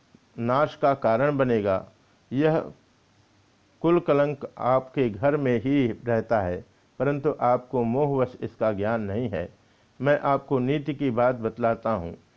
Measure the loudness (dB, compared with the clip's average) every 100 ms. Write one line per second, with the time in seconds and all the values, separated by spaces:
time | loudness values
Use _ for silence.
0 | _ _ _ -6 0 2 0 0 0 2
1 | 2 2 2 2 2 2 2 -2 -4 _
2 | _ _ -8 0 2 2 -2 -14 _ _
3 | _ _ _ _ _ _ _ _ 2 2
4 | 4 2 2 -2 -10 -4 0 0 0 0
5 | 0 2 0 2 0 0 0 0 0 -2
6 | -2 -2 2 0 0 -4 -10 _ _ -4
7 | -2 -2 -2 0 2 0 0 -2 0 0
8 | 0 0 -2 -4 -10 -2 -2 0 -2 -2
9 | -4 -4 -4 -4 -8 -12 _ _ _ -4
10 | 0 2 2 -2 0 -2 0 -2 -4 -4
11 | -2 2 0 0 -4 -2 -2 -2 -2 -4
12 | -6 -12 _